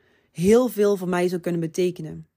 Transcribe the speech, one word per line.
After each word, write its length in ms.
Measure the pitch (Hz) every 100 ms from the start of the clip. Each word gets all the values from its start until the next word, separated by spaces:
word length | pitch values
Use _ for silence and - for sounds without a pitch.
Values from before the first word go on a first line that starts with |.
| _ _ _
heel 360 | - 175 226 254
veel 300 | 202 208 202
voor 120 | 180
mij 180 | 175 180
zou 140 | 180
kunnen 200 | 175 170
betekenen. 680 | 165 160 180 175 160 165 160